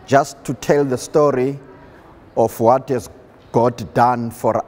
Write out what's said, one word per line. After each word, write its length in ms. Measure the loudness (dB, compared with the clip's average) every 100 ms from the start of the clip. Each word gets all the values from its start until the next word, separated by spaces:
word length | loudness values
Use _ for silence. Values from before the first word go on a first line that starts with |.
| 0
just 380 | 2 2 -6
to 100 | -10 -6
tell 280 | 0 0
the 140 | 0 -4
story 600 | -2 2 2 2 -2 -4 -14 -20 -20 -20 -20 -20 -8 -2
of 240 | -2 0
what 300 | 2 2 0
has 200 | -6 -6 -18 -20 -20 -4
God 400 | 0 0 -2 -4
done 380 | 0 2 0 -6
for 300 | -4 -2 -2